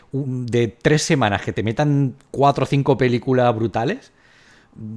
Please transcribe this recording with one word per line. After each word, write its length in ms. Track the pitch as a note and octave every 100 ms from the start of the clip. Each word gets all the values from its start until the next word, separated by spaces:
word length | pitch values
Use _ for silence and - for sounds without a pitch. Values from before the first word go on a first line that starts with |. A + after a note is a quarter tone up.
| _
de 560 | C3+ C3+ B2+ A#2+ A#2+ A2+
tres 340 | - - D3+
semanas 400 | - D3 G#2 G2
que 100 | -
te 120 | G#2+
metan 500 | G#2 A2+ D3 C#3 C3 - _
cuatro 320 | B2 C#3 D3
o 40 | C3
cinco 300 | C#3 C#3+ B2+
películas 560 | B2+ A#2+ C3+ B2+ A#2+ A2
brutales. 560 | A2+ A2+ C3 B3+ - _ _ _ _ - _ - G#2+